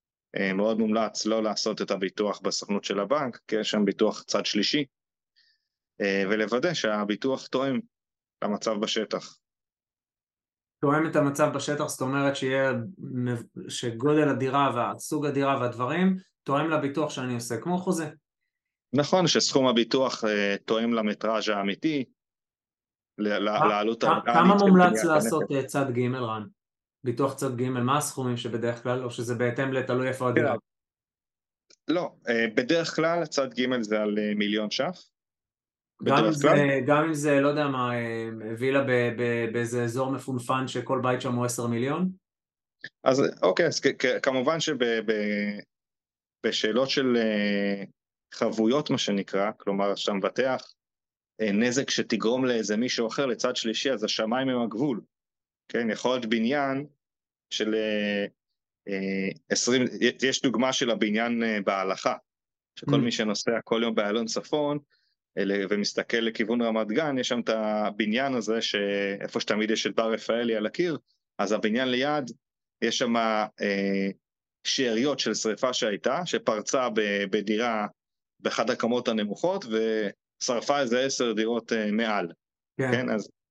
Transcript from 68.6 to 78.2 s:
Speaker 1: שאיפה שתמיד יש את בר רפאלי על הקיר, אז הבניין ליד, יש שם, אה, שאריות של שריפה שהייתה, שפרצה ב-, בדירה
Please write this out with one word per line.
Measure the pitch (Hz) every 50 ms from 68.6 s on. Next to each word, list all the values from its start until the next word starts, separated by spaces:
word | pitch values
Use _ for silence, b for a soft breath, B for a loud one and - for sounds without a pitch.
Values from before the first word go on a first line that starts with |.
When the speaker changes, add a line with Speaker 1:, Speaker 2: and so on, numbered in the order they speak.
Speaker 1:
שאיפה | 110 - - 101 101 101 101 101 101 98 101 - - - - 113
שתמיד | - - 110 107 110 110
יש | 113 110 -
את | 107 104
בר | - 113 113
רפאלי | 113 107 - - 110 117 120 117 110
על | 107 107
הקיר, | 107 - - 175 175 147 - _ _ _ _ _ _ _ -
אז | 101 95
הבניין | 107 101 104 107 110 123 131 127
ליד, | 123 123 135 147 151 151 131 117 113 _ _ _ _ _ _ _ _ -
יש | 113 117 110 -
שם, | 135 117 117
אה, | 117 113 110 110 107 107 - _ - 101 101 98 98 98 98 98 98 95 98 95 _ _ _ _ _ _ _ _ _ -
שאריות | - - 143 131 120 110 113 135 147 131 -
של | - 120 104
שריפה | - - 110 101 - 131 127
שהייתה, | 123 - 123 107 101 92 - 123 135 170 175
שפרצה | 156 - 113 - 127 110 107 - - - 135 127 120
ב-, | 110 113 107 104 101 101 101 95
בדירה | 107 107 101 107 107 107 120 120 113 107 104 104 - _ _ _ _ _